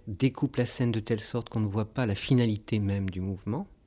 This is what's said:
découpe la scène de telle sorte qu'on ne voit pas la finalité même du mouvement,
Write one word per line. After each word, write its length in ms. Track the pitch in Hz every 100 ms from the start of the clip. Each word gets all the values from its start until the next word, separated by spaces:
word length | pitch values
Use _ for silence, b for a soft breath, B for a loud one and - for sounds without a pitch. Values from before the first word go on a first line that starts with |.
| -
découpe 480 | 80 135 - 139 -
la 100 | 117
scène 260 | - 123
de 80 | 113
telle 220 | 107 110
sorte 260 | - 120 -
qu'on 120 | 117
ne 80 | 104
voit 220 | 104 107
pas 140 | -
la 100 | 120
finalité 640 | 98 - 127 117 104 - 107
même 280 | 101 98 95
du 140 | 90
mouvement, 440 | 95 95 - 131 202 -